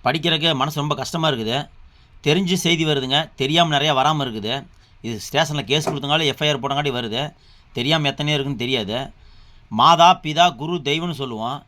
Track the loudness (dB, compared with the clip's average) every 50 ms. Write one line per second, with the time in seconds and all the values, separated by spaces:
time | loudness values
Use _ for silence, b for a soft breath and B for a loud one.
0 | 0 0 -2 0 0 0 0 2 0 0 0 0 -2 -2 -2 -4 -2 -2 -2 -4
1 | -4 -6 -4 -2 0 0 0 0 -2 -2 -4 -4 -6 -8 -16 -20 -20 b b b
2 | b b b b 0 0 2 2 2 0 -2 0 2 0 0 2 2 0 0 0
3 | 0 0 0 -2 -2 -4 -4 -4 -2 0 2 2 2 2 2 2 2 2 2 2
4 | 2 2 2 0 -2 -4 -6 -6 -6 -4 -6 -6 -8 -14 b b b b b b
5 | -10 -10 -8 -8 -10 -4 -2 0 0 0 -2 -6 -2 0 -2 0 0 -2 -4 -4
6 | -2 0 0 2 2 0 -2 0 -2 -2 -2 -2 -2 -2 -2 -2 -2 -2 -4 -4
7 | -6 -4 -4 -4 -6 -6 -10 b b b b b b b -8 -4 0 0 0 2
8 | 0 -2 -2 -2 -2 -2 0 0 -2 -4 -4 -4 -2 -2 -2 -2 -2 -4 -4 -6
9 | -6 -10 -14 b b b b b b b b b b b 2 6 6 8 8 8
10 | 8 6 6 4 -2 -4 2 4 4 4 2 -2 -6 -6 -6 -4 -2 -2 -2 -2
11 | -2 -6 -6 -6 -6 -8 -6 -6 -6 -6 -6 -8 -12